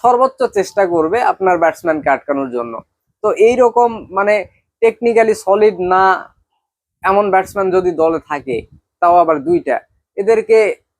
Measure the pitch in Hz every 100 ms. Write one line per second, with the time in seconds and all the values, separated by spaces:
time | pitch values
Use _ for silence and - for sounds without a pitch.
0 | 247 247 262 - 240 202 180 208 185 170
1 | 160 233 196 - 190 175 165 - 170 156
2 | 143 131 - 139 131 120 117 113 _ _
3 | _ - 214 - 220 247 240 240 240 220
4 | - 196 202 208 - _ _ - 226 220
5 | 233 226 220 214 185 202 214 180 180 185
6 | 190 185 - _ _ _ _ _ _ _
7 | 185 196 202 185 190 202 190 185 180 160
8 | 160 160 - 147 131 113 - _ _ -
9 | 175 175 165 151 147 170 135 117 _ _
10 | _ - 202 220 220 220 202 - _